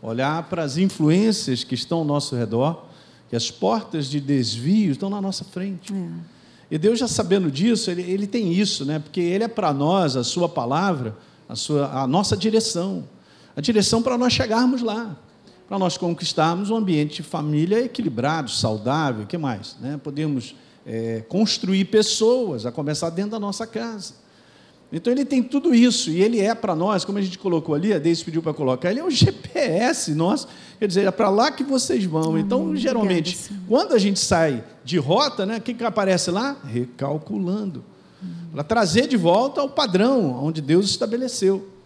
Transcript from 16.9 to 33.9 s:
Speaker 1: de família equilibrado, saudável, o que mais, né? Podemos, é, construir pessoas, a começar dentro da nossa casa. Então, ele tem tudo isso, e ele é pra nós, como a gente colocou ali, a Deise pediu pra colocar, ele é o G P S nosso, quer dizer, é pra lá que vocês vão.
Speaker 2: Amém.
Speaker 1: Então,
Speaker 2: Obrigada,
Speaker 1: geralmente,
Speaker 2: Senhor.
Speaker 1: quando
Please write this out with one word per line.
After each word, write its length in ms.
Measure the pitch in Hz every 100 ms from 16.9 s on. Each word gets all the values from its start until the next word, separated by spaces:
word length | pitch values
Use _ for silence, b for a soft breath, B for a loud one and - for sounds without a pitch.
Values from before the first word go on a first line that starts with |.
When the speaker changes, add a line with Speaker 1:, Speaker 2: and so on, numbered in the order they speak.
| 156 147 -
Speaker 1:
de 60 |
família 580 | 156 165 151 151 165 214
equilibrado, 720 | 240 233 214 113 131 160 131
saudável, 720 | - 123 110 107 147 151 110
o 20 | 104
que 120 | 180
mais, 380 | 143 107 104 -
né? 180 | 123 143
Podemos, 520 | 143 143 156 139 113 - B B -
é, 360 | 113 113 113 110
construir 560 | 185 214 - 185 190 196
pessoas, 800 | 214 214 - 220 247 226 127 117
a 60 |
começar 380 | 117 147 151 170
dentro 220 | 170 208
da 80 | 220
nossa 260 | 202 196 226
casa. 480 | 220 233 220 185 - b b b b b b _
Então, 200 | 165 240
ele 120 | 254
tem 180 | 277 269
tudo 320 | 240 277 339
isso, 360 | 240 247 - -
e 120 | 160
ele 160 | 208 233
é 140 | 196
pra 200 | 226 214
nós, 300 | 160 180 208
como 140 | 190 202
a 40 |
gente 160 | 190 180
colocou 360 | 196 170 156
ali, 180 | 151 196
a 60 | 196
Deise 240 | 151 170
pediu 180 | - 160
pra 100 | 165
colocar, 360 | 151 135 127 175
ele 100 | 226
é 40 |
o 60 | 359
G 220 | 254 -
P 260 | - - 359
S 560 | 262 165 247 - -
nosso, 320 | 151 170 254 - B B B
quer 80 | 214
dizer, 200 | 180 196
é 40 |
pra 200 | 185 202
lá 200 | 196 269
que 140 | -
vocês 400 | 277 269 - 240
vão. 260 | 190 156 160
Speaker 2:
Amém. 120 | 208
Speaker 1:
Então, 180 | 202 247
Speaker 2:
Obrigada, 200 | 320 302
Speaker 1:
geralmente, 560 | 240 247 202 180 160 -
Speaker 2:
Senhor. 240 | - 202 185
Speaker 1:
quando 260 | 233 370